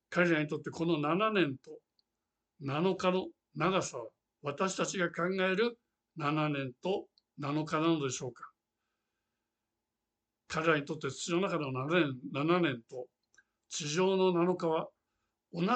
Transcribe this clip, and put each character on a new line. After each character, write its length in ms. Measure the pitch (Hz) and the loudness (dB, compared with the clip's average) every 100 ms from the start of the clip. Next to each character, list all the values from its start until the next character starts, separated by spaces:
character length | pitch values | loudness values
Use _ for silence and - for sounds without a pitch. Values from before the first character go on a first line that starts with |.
| _ | _
彼 220 | - 175 | 2 4
ら 100 | 156 | 4
に 60 | 151 | 0
と 100 | 151 | -4
っ 40 | |
て、 80 | 151 | -6
こ 160 | - 165 | -4 0
の 120 | 156 | 0
七 340 | 147 175 220 | 0 2 2
年 260 | 202 151 131 | 2 0 -2
と 140 | - - _ _ _ _ _ _ _ - | -12 -20 _ _ _ _ _ _ _ -12
七 340 | 139 147 190 185 | -6 0 0 2
日 160 | 185 | 2
の 160 | 185 - - _ 147 | 2 -2 -10 _ -2
長 260 | 170 190 | 2 2
さ 160 | 131 131 | 0 -6
は、 80 | 113 - _ _ | -10 -14 _ _
私 360 | 143 - 190 - | -6 -2 -2 0
た 80 | 165 | -2
ち 120 | 196 | 0
が 120 | 170 | -2
考 160 | 170 175 | 0 -2
え 300 | 190 185 185 | 0 2 2
る 220 | 240 233 _ _ _ 160 | 0 -2 _ _ _ -6
七 340 | 147 151 151 | -2 0 0
年 220 | 143 131 - | 0 -4 -4
と 240 | 180 277 - _ _ - | -2 -2 -4 _ _ -8
七 280 | 143 151 156 | -4 -2 -2
日 140 | 160 | 0
な 60 | 165 | 2
の 140 | 160 | 2
で 80 | 135 | 0
し 100 | 123 | -4
ょ 60 | 131 | -8
う 40 | |
か。 160 | - - _ _ _ _ _ _ _ _ _ _ _ _ _ _ _ _ _ _ _ - | -10 -18 _ _ _ _ _ _ _ _ _ _ _ _ _ _ _ _ _ _ _ -8
彼 200 | 160 160 | 0 2
ら 120 | 151 | 2
に 60 | 143 | 0
と 80 | |
っ 40 | 156 | -6
て、 120 | 139 | -6
土 220 | 131 - | -6 -2
の 80 | 170 | 0
中 160 | 190 170 | 0 -2
の 160 | 139 | -2
七 260 | 127 143 175 | -4 0 2
年、 140 | 147 127 - | 2 -2 -6
七 300 | 135 156 180 | -2 0 2
年 200 | 160 120 - | 2 -2 -8
と 180 | 127 - _ _ _ _ _ _ | -14 -14 _ _ _ _ _ _
地 200 | - 147 | -8 -4
上 260 | 160 190 190 | 0 2 4
の 160 | 185 | 4
七 240 | 170 175 180 | 4 2 2
日 140 | 170 | 0
は 180 | 160 - - _ _ _ _ _ | 0 -2 -12 _ _ _ _ _
同 100 | 170 190 | -2 0